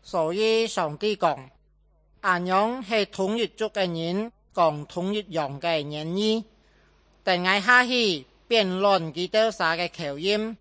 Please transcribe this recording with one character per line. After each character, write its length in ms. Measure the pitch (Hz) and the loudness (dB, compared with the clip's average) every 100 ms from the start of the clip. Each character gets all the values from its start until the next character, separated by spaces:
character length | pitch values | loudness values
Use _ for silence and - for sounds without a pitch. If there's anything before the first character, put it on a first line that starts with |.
所 320 | - 180 160 | -4 -2 0
以 320 | 185 220 226 226 | 0 2 2 0
上 320 | - 160 147 | -2 -4 -2
帝 160 | 208 202 | -4 0
说 200 | 170 135 131 _ _ _ _ _ _ _ | 0 0 -8 _ _ _ _ _ _ _
：“这 60 | 202 180 180 | 0 0 2
样 360 | 185 220 254 | 2 2 -2
是 240 | 202 226 196 | -2 0 0
同 300 | - 190 226 | -2 -2 0
一 80 | 220 | -4
族 200 | - 220 | -4 -6
的 180 | 208 185 | -2 -2
人， 460 | 165 165 185 226 _ _ | -2 -2 -4 -6 _ _
讲 320 | - 165 151 147 | 2 2 2 -8
同 280 | 175 185 | -6 -4
一 120 | 214 202 | -4 -4
样 280 | 160 143 139 | -4 -4 -4
的 220 | 170 160 | -2 -2
言 360 | 147 151 160 185 | -2 -8 -4 -2
语， 240 | 214 220 220 _ _ _ _ _ _ _ - | 0 0 -4 _ _ _ _ _ _ _ -2
等 180 | 175 | 0
下 160 | 185 202 | 2 2
下 260 | 196 247 247 | 6 6 6
去， 400 | 247 220 156 127 _ _ | 2 0 0 -8 _ _
变 320 | 226 190 185 | 2 2 2
乱 320 | 202 190 160 | 2 2 0
他 180 | 143 175 | -6 -2
们 180 | 214 220 | 2 0
三 260 | 208 165 165 | 0 -2 0
个 120 | 175 | -4
口 280 | - 151 143 | -6 -8 -4
音 380 | 185 208 220 220 | 0 0 -2 -10